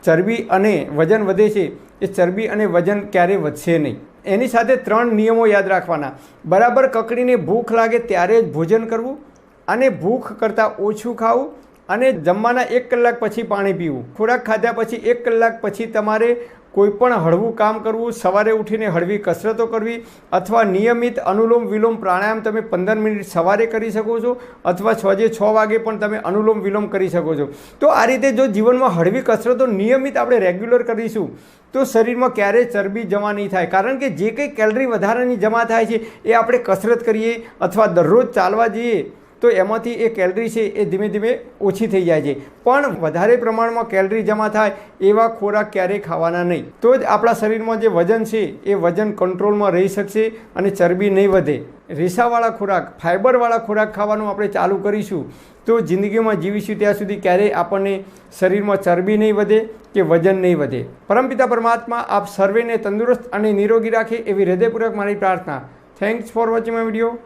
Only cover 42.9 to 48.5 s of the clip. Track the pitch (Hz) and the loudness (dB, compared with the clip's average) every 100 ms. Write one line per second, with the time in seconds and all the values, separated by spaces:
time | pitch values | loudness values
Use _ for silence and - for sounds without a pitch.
42.9 | 180 165 160 202 240 233 220 233 233 226 | -2 -4 0 2 2 2 0 0 -2 -2
43.9 | 190 190 220 208 214 214 214 214 202 - | 0 0 0 -2 0 0 0 0 -2 -16
44.9 | - 190 208 226 226 202 208 214 202 180 | 0 2 4 2 0 -2 -2 -2 -2 -2
45.9 | 202 202 165 165 175 175 165 - - 226 | -2 -6 -2 -2 0 -2 -2 -6 -2 4
46.9 | 262 - 208 233 226 214 220 226 226 220 | 4 4 2 2 2 0 -2 -2 0 2
47.9 | 175 170 226 220 220 180 | 2 2 2 0 -2 -4